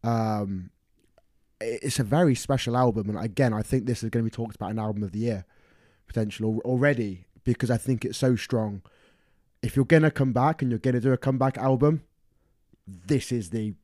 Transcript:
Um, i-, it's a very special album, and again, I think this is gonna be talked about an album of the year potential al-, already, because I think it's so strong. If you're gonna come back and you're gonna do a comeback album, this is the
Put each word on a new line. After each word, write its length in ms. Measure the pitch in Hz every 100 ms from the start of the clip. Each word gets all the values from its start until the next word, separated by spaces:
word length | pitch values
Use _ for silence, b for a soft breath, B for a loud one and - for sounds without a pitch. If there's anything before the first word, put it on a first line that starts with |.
Um, 640 | 117 117 110 107 101 95 90 _ _ _ _ _ _ _ _ _
i-, 180 | 113 113
it's 160 | 113 120
a 60 |
very 300 | 110 147 175 123
special 400 | - 135 - 120
album, 340 | 127 107 104
and 80 | 104
again, 340 | 110 95 131
I 100 | 107
think 240 | 107 131 117
this 160 | 117
is 60 | 113
gonna 120 | 120
be 60 | 113
talked 240 | - 117
about 160 | 104 95
an 80 | 110
album 240 | 107 104
of 80 | 101
the 60 | 101
year 260 | 117 104 90 b b b b b _
potential 480 | - 107 - 110
al-, 60 | 110
already, 680 | 120 127 143 131 107 92 - _
because 280 | - 120 120
I 40 | 117
think 280 | - 123
it's 140 | - -
so 180 | 131 120
strong. 460 | - 120 107 101 - b b b b b b _
If 120 | 117 139
you're 80 |
gonna 260 | 131 165 156
come 220 | - 135
back 300 | 123 135 156
and 80 | 131
you're 80 | 117
gonna 220 | 131 123
do 120 | 120
a 40 | 127
comeback 400 | 135 131 135 -
album, 440 | 131 131 147 156 - _ _ _ _ _ _ _ -
this 440 | 95 90 143 -
is 180 | 123 90
the 240 | 113 107 95